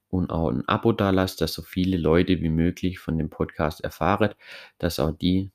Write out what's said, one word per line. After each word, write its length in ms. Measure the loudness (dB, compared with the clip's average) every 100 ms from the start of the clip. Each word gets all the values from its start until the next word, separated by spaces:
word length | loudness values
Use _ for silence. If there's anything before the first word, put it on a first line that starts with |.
| _
und 200 | -2 -2
auch 200 | 0 0
ein 180 | -2 0
Abo 240 | 2 2
dalasst, 500 | 2 2 2 0 0
dass 120 | -4
so 100 | -4
viele 340 | -6 -2 0 2
Leute 420 | 4 4 4 2
wie 100 | 2
möglich 500 | 2 2 0 -4 -4
von 180 | -4 -4
dem 120 | -4
Podcast 540 | -4 -6 -2 -4 -4
erfahren, 500 | -10 -2 0 2 0 -2 -16 -20 -20 _
dass 220 | -4 0
auch 120 | -2
die, 400 | 0 0 0 -2